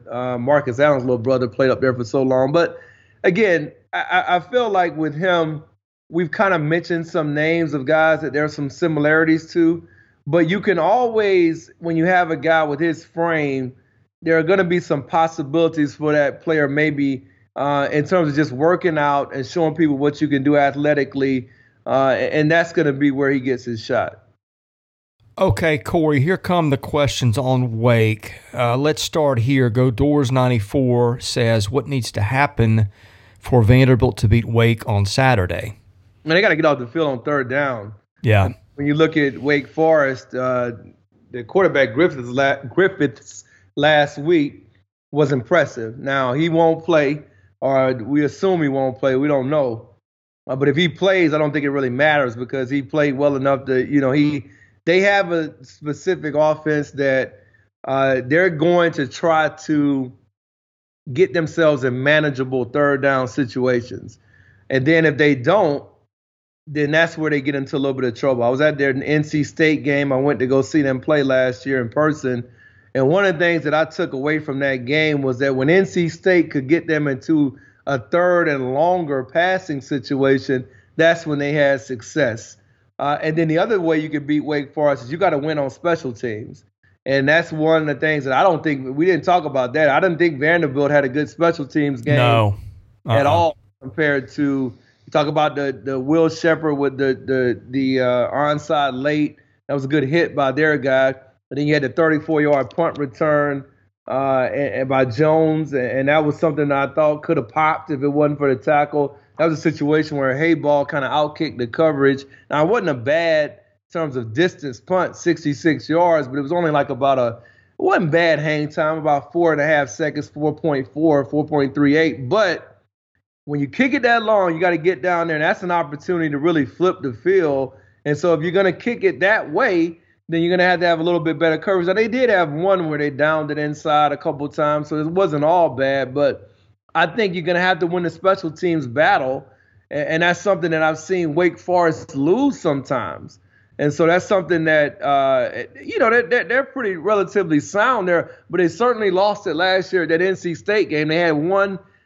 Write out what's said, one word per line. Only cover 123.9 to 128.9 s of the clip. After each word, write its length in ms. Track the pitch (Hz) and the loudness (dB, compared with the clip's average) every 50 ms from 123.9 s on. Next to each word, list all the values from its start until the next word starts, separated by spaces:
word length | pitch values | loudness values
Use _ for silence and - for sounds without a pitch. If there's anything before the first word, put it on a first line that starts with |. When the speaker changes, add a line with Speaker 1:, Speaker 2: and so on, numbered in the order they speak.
| 247 | 0
Speaker 1:
it 80 | 277 | 0
that 220 | 233 240 233 233 214 | 2 2 2 2 2
long, 280 | 214 220 202 185 175 | 2 2 2 2 0
you 60 | 165 160 | 0 0
gotta 200 | 180 180 175 160 | 0 0 0 2
get 220 | 151 180 185 139 | 0 0 -2 0
down 280 | 151 180 175 170 170 170 | -2 -2 0 0 0 -2
there, 80 | 160 | -2
and 80 | 151 156 | 0 0
that's 180 | 175 214 - | 0 0 -2
an 80 | 190 180 | -2 -2
opportunity 580 | 175 175 160 143 147 143 - - 180 170 160 156 | -2 -2 -2 -4 -8 -12 -6 -4 -4 -2 -2 -2
to 80 | 147 139 | -2 -2
really 280 | 139 175 170 151 139 | 0 0 0 0 0
flip 360 | 110 - - 170 185 180 - | -2 -2 -2 0 0 0 -2
the 100 | - 135 | -6 -10
field. 600 | 117 110 - 175 190 190 170 147 139 135 135 - - - _ _ _ _ - | -8 -4 -2 0 2 2 2 0 -2 -2 -4 -6 -10 -18 _ _ _ _ -4
And 140 | 147 147 143 | -4 -4 0
so 160 | - 175 165 | 2 0 0
if 60 | 156 | 2
you're 100 | 151 180 | 0 0
gonna 220 | 160 196 196 185 | 0 2 2 2
kick 320 | 165 - - 240 | 0 -2 -4 -6